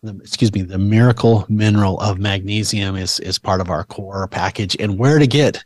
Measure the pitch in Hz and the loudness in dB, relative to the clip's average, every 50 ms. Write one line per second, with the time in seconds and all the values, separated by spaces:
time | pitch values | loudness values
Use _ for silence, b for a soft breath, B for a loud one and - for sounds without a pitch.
0 | - 110 101 95 - - - - - 110 101 104 92 90 95 95 98 101 107 113 | -12 -12 -14 -14 -12 -12 -2 0 0 2 2 0 -4 -4 -2 -2 0 2 4 6
1 | 117 123 120 - - 117 113 110 95 - 107 107 107 107 104 104 104 95 92 - | 6 4 4 4 4 4 4 4 2 0 0 2 2 2 4 4 2 2 0 0
2 | 95 104 101 95 98 104 98 95 95 98 104 107 104 - - 101 98 98 95 95 | -2 -2 -2 -2 -2 -2 -2 -4 -4 -4 -4 -2 -2 -2 -4 -4 -4 -4 -4 -4
3 | 95 90 - - - 92 87 - _ - 98 92 92 90 87 78 85 _ - - | -4 -4 -6 -6 -6 -6 -8 -6 _ -2 -2 -2 -2 -2 -4 -4 -6 _ -12 -14
4 | 101 95 98 98 98 95 - - 90 95 - - 107 90 - - - 104 101 95 | -14 -10 -8 -8 -8 -6 -4 -4 -4 -4 -4 -4 -6 -6 -4 -4 -4 -4 -2 0
5 | 120 135 151 156 147 131 117 143 147 117 - - - | 2 4 4 6 4 4 4 4 2 2 0 -2 -14